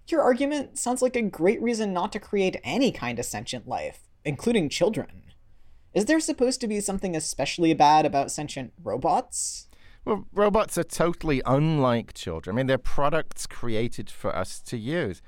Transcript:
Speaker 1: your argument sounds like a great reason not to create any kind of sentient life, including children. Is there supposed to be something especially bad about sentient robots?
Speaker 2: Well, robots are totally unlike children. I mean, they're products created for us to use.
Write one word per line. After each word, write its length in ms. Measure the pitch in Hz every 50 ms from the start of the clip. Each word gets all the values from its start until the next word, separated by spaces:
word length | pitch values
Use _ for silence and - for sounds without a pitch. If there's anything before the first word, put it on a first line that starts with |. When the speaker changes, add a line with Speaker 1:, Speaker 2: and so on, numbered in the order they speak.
| - -
Speaker 1:
your 140 | 330 320
argument 560 | - - 254 240 277 277 302 294 262 - - -
sounds 240 | - 247 247 254
like 160 | 254 254 240 247
a 40 |
great 400 | 226 202 - - 156 185 226 -
reason 300 | 214 233 240 214 220 202
not 220 | 190 175 175 208 -
to 80 | 214
create 340 | - - - 202 196 190 180 - -
any 260 | 120 143 214 277 226
kind 300 | - - - 120 120 117
of 60 | 117
sentient 420 | - - 107 104 - - 123 101 120
life, 400 | 120 90 76 73 - - - - _ _ -
including 460 | 151 143 127 - 233 240 226 165 139
children. 540 | - - 170 202 220 147 120 - - 95 - - - - - - - - - - - - - - -
Is 120 | 175 208
there 160 | 220 311 320
supposed 400 | 311 - 302 - 247 247 254 -
to 60 | - 220
be 120 | 214 208
something 380 | 202 - 190 196 - 190 175 160
especially 560 | 156 - - - 135 139 - - 170 165 160
bad 320 | - 151 147 151 156 151
about 260 | 151 156 143 139 -
sentient 400 | - - 151 143 - 143 131 113 - -
robots? 840 | 170 110 98 123 135 165 156 220 - - - - - - - - - - - - - - - - -
Speaker 2:
Well, 200 | - 220 196 - -
robots 460 | - - 208 208 190 214 208 - - -
are 80 | 165
totally 560 | - - - 165 170 170 - - 160 147 127 -
unlike 680 | - 127 139 151 160 160 151 135 127 120 117 107 - -
children. 420 | - - - 82 80 82 110 107
I 20 | 120
mean, 100 | 135 127
they're 100 | 135 127
products 680 | - - - - 143 143 147 156 156 - - - -
created 640 | - - - - 120 113 107 117 - - - 101 92
for 240 | - - - 104 -
us 280 | 82 - - - -
to 160 | - - - 120
use. 440 | 107 117 156 175 160 107 90 - -